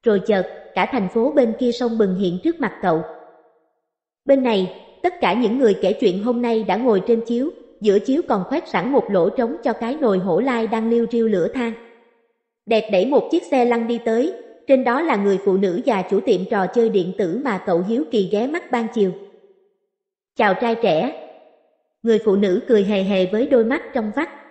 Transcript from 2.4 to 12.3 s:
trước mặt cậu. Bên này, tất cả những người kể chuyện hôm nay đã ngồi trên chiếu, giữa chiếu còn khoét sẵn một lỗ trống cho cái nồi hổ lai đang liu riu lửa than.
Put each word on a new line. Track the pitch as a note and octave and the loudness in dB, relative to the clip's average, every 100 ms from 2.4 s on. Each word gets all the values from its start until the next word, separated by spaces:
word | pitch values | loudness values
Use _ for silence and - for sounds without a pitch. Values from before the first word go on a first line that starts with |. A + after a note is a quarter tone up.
trước | D#4+ E4+ | -4 -2
mặt | A3+ - | -6 -2
cậu. | F#3+ E3 E3 - - - _ _ _ _ _ _ _ _ | 0 0 -2 -14 -20 -20 _ _ _ _ _ _ _ _
Bên | - C#4 | 0 2
này, | B3 G#3 F3+ - - - | 2 0 -2 -8 -20 -6
tất | F4+ F4+ | -4 0
cả | G3+ | 0
những | G#3 A#3+ B3 | 2 0 2
người | B3 F#3+ | 2 2
kể | F#3+ | 0
chuyện | G3+ G#3+ F3+ | 2 0 0
hôm | A3 A#3+ | -2 -2
nay | A#3+ A3 | 0 0
đã | G3+ F#3+ | 0 0
ngồi | B3+ G3+ F#3+ | 2 0 2
trên | A3+ | 0
chiếu, | A3+ A#3+ C#4+ - - _ | 0 -2 -2 -6 -20 _
giữa | G#3 G3 | 2 2
chiếu | G#3 C#4 - | 2 -2 0
còn | G#3+ | -2
khoét | F3+ C#4+ - | -2 -6 -4
sẵn | F#3 G3+ | -4 0
một | C4+ - | 0 2
lỗ | G3 E3+ | 2 2
trống | - A3+ E3+ | 0 -4 -2
cho | - | -4
cái | E3+ A#3 D4+ | -4 -6 -2
nồi | B3+ F#3+ | 0 0
hổ | F#3 E3+ | 0 0
lai | C4+ A#3 A3 | 0 -2 -2
đang | A3 A3+ | -2 0
liu | A#3 A#3 | 0 0
riu | A#3 A3+ | 0 2
lửa | G3 F#3 | 2 0
than. | C4+ A#3 A3 - - _ _ _ | -2 -6 -6 -16 -20 _ _ _